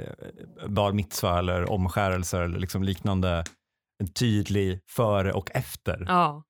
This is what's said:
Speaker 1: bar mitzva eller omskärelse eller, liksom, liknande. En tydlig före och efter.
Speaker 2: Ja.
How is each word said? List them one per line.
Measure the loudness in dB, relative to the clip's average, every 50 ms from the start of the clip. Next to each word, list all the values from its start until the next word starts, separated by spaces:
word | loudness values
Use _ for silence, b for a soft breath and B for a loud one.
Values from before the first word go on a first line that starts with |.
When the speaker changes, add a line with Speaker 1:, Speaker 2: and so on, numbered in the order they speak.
| -10 -10 -12 -14 -16 -18 -18 -18 -20 -20 -16 -12 -6
Speaker 1:
bar | -2 0 2 2 2
mitzva | 2 0 0 -2 -4 -2 0 2 2 2
eller | 2 2 2 0 0 0
omskärelse | 0 0 0 0 2 2 2 2 2 0 -2 -2 -2 -2
eller, | -2 -2 -2 -4
liksom, | -4 -4 -2 -2
liknande. | 0 -2 -2 -2 -2 0 0 2 2 2 0 0 -2 -6 -10 _ _ _ _ _ _ _ _ -8
En | -8 -6
tydlig | -2 0 2 2 2 2 2 2 2 2 2 2 0 -4 -8 -6
före | -2 0 2 4 4 2 2 2
och | 0 -2 -4 -4 -4
efter. | -4 -4 -6 -10 -8 -6 -6 -4 -4 -2 2
Speaker 2:
Ja. | 2 4 4 2 0 -4 -14